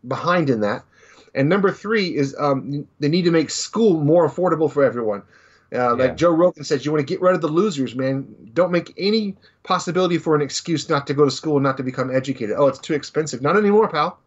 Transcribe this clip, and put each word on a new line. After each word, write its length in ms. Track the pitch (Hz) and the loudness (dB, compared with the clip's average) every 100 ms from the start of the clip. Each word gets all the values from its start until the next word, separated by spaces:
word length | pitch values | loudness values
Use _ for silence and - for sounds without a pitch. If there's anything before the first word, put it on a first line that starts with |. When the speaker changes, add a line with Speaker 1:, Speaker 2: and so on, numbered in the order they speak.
| 123 | -8
Speaker 1:
behind 420 | 127 165 180 143 | -6 0 0 0
in 100 | 113 | 0
that. 240 | 104 120 _ _ - - _ | 0 -4 _ _ -20 -20 _
And 140 | - 139 | -2 0
number 240 | 196 190 | 2 0
three 440 | - 202 220 180 151 | -2 -4 -2 -2 -2
is, 180 | 139 - | -4 -2
um, 480 | 143 135 127 143 - _ | -2 -2 -4 -10 -10 _
they 80 | 143 | 0
need 160 | 175 | 2
to 60 | 175 | 2
make 200 | 165 143 | 2 0
school 500 | - - 208 226 160 | -6 -6 2 4 4
more 280 | 143 170 156 | 4 4 4
affordable 420 | - 151 156 156 | 0 0 2 0
for 140 | 143 | 2
everyone. 380 | 135 117 113 101 - _ _ _ _ | 2 2 -4 -4 -10 _ _ _ _
Uh, 240 | 117 123 120 | -2 0 2
like 140 | 127 | 0
Speaker 2:
Yeah. 40 | |
Speaker 1:
Joe 160 | 117 170 | 2 2
Rogan 340 | 160 180 160 | 4 2 0
says, 200 | 143 143 | -4 -4
you 80 | 139 | 0
wanna 100 | 151 | -2
get 180 | 135 185 | -2 0
rid 140 | 180 | 2
of 60 | 180 | 2
the 80 | 156 | 0
losers, 480 | 160 214 147 123 123 | 0 0 -2 -4 -2
man. 300 | 131 135 135 107 - | -2 -4 -8 -18 -6
Don't 160 | 120 180 | -2 0
make 240 | 175 170 - | 0 -4 -4
any 380 | 190 220 208 190 _ _ | 0 0 -2 -10 _ _
possibility 540 | - 190 - 170 185 165 | -4 -4 -2 0 0 0
for 160 | 165 | 2
an 80 | 151 | 0
excuse 460 | 139 - - 156 131 | 0 -6 -4 -4 -2
not 180 | 147 139 | -4 -2
to 60 | |
go 100 | 139 | 2
to 60 | 143 | 2
school 260 | 135 160 143 | 2 -2 0
and 80 | |
not 120 | 135 131 | 0 -2
to 40 | |
become 320 | 131 127 131 | -6 -6 -2
educated. 400 | 131 135 131 107 117 | -2 -2 -6 -4 0
"Oh, 120 | 139 | 0
it's 100 | 135 | 0
too 160 | - | -4
expensive." 480 | 151 - - 156 127 | -4 -4 -6 -4 -4
Not 140 | 139 190 | 0 2
anymore, 320 | 208 208 214 | 4 4 2
pal. 300 | 156 160 - | 0 -4 -6